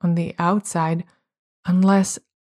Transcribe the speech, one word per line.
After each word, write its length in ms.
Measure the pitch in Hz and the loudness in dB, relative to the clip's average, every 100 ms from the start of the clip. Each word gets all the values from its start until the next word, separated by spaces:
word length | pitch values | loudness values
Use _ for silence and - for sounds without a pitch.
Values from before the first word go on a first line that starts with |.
on 140 | 175 | -2
the 200 | 170 170 - | -2 -2 -4
outside 680 | 170 208 - 175 160 165 - _ _ _ _ _ - | -2 -2 -4 -4 -2 -4 -6 _ _ _ _ _ -2
unless 520 | 185 190 196 190 - - _ | 2 4 4 2 -4 -16 _